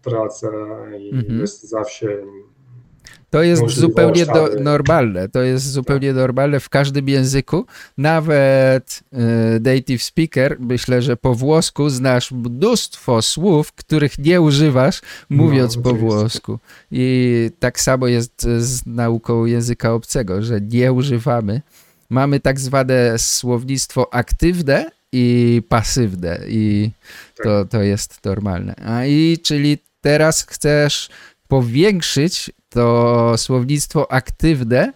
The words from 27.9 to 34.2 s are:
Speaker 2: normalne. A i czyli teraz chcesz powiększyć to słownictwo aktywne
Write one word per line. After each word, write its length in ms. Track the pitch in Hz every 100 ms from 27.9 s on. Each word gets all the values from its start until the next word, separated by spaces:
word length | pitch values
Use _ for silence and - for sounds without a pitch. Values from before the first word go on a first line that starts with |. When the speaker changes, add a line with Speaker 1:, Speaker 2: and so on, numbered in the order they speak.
| 101 - -
Speaker 2:
normalne. 500 | 107 98 101 90 95 92 101
A 200 | 117 131
i 320 | 147 165 165
czyli 360 | - 151 143 147 _ _
teraz 460 | 147 147 156 156 -
chcesz 600 | - 151 147 147 - - - - _ _
powiększyć 1000 | 135 120 123 196 190 - - 156 - - - _
to 640 | 117 120 117 120 120 117 113
słownictwo 760 | - 131 123 147 - 160 143
aktywne 800 | 131